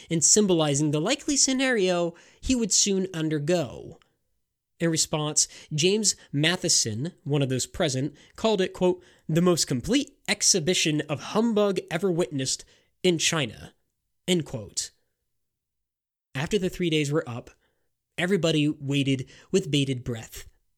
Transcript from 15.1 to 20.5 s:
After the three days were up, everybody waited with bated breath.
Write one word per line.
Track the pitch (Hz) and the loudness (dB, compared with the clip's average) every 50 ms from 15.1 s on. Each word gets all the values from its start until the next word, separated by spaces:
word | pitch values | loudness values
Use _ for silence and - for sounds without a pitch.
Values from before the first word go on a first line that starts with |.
| _ _ _ _ _ _ _ _ _ _ _ _ _ _ _ _ _ _ _ _ _ _ _ _ - | _ _ _ _ _ _ _ _ _ _ _ _ _ _ _ _ _ _ _ _ _ _ _ _ -8
After | 135 143 170 - 202 | -6 -4 -2 0 0
the | 185 180 | 0 -2
three | - - 180 165 | -4 -2 -2 0
days | 156 156 151 143 | 2 0 0 0
were | 143 160 - - | 0 -2 -2 -4
up, | 113 120 - - - _ _ _ _ _ _ _ _ _ _ _ _ - | -6 -12 -12 -14 -20 _ _ _ _ _ _ _ _ _ _ _ _ -4
everybody | 165 180 202 180 151 160 160 151 147 147 | -2 0 0 2 2 2 2 2 2 2
waited | 151 151 143 135 143 143 135 139 135 131 131 - - - - _ | 0 -2 -4 -2 0 0 2 2 0 0 -2 -8 -16 -20 -6 _
with | - 190 190 147 | -2 -2 0 0
bated | 143 143 139 131 131 120 120 | 0 0 0 0 -2 -4 -6
breath. | 127 117 113 113 - - - - - | -8 -8 -8 -10 -14 -16 -18 -18 -20